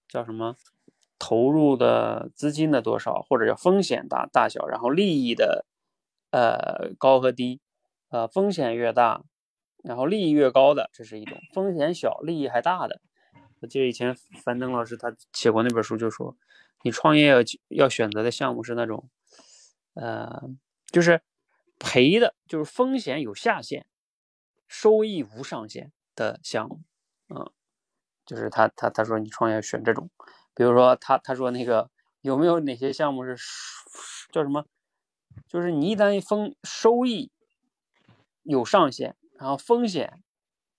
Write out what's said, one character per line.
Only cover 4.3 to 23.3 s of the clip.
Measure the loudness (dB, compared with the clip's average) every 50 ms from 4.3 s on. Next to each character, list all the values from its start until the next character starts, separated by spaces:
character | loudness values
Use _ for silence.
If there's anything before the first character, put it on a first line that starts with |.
大 | 2 2 2
小， | 2 0 -6 -8
然 | -6 -6 -4
后 | -2 -2
利 | 0 2 2 2 2 0 0
益 | 0 0
的， | 0 0 0 0 -2 -4 _ _ _ _ _ _ _ _ _ _ _ _ _
呃， | 0 2 2 2 2 0 -4 -6 -6 -6 -8 -10 -6 2
高 | 4 6 6 6
和 | 4 2
低， | 0 -2 -4 -6 -6 -8 _ _ _ _ _ _ _ _ _ _
呃， | -4 -4 -4
风 | -2 0 0 0 0
险 | 0 -2 -2 -2 -2
越 | -2 -2 0 2
大， | 4 4 2 2 -2 -8 _ _ _ _ _ _ _ _ _ _ _ -14
然 | -10 -6
后 | -4 -2
利 | -2 -2 0 0
益 | 2
越 | 4 4 4 6
高 | 6 6 6 6 6
的， | 2 -2 -8 _
这 | -18 -20
是 | -16 -16 -14
一 | -14
种， | -14 -16 -18 -16 -10
风 | -6 -4 -4 -2 -2
险 | -2 -2 -2
小， | -2 -2 -2 -4 -4 -4
利 | -6 -6 -6 -4
益 | -4
还 | -2 -2 -2
大 | 0 0 -2 -2 -4
的。 | -8 -10 -12 _ _ _ _ _ _ _ -20 _ _ _ -18
我 | -14
记 | -6 -2 0
得 | 0
以 | 0
前 | -2 -2 -4 -4 -4
樊 | -6 _ _ -18 -10 -6 -4 -4 -4
登 | -4 -4
老 | -4 -4 -4
师 | -6 -8
他 | -10 -10 -10 -10 -12 -16 _ -6
写 | -2 0 2
过 | 2 2 2
那 | 2
本 | 0 0 -2
书， | -2 -4
就 | -4 -4 -4
说 | -6 -6 -12 -12 -12 _ _ _ _ _ _ _ _ _ -6
你 | -6
创 | -4 0 2 4 6
业 | 6 6
要， | 8 8 6 6 2 -2 -14 _ -4
要 | 2 2 2 2
选 | 2 0 -2 -2
择 | -2 -2
的 | -4 -4
项 | -2 -4 -4 -4 -4
目 | -6 -8
是 | -8 -6
那 | -6 -4
种， | -6 -6 -10 -12 -16 _ _ _ _ _ -20 -20 _ _ _ _ _ _ _ _ _ -16
呃， | -12 -10 -8 -8 -8 -10 -12 -14 -14 -14 -16 -18 -18 _ _ _ _ _
就 | _ 2 4
是 | 6 6 4 4 _ _ _ _ _ _ _ _ _ _ _
赔 | -12 -6 0 4 4 6 6 6 4
的， | 2 2 0 _ _
就 | -8 -8
是 | -6 -6
风 | -6 -2 -2 -2 0 -2
险 | -4 -4 -6 -6 -6
有 | -8 -8